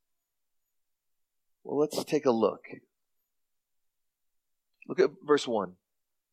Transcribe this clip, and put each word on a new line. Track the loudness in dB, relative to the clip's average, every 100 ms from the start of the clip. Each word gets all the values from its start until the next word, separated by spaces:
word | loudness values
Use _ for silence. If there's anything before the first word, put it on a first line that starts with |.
| _ _ _ _ _ _ _ _ _ _ _ _ _ _ _ _
Well, | -6 -2
let's | -2 -2
take | -2 0 2
a |
look. | 2 2 0 -12 -20 _ _ _ _ _ _ _ _ _ _ _ _ _ _ _ _ _ _ _ _ -8
Look | 0
at | 0 0
verse | 0 0 2
one. | -2 -4 -8 _ _ _ _ _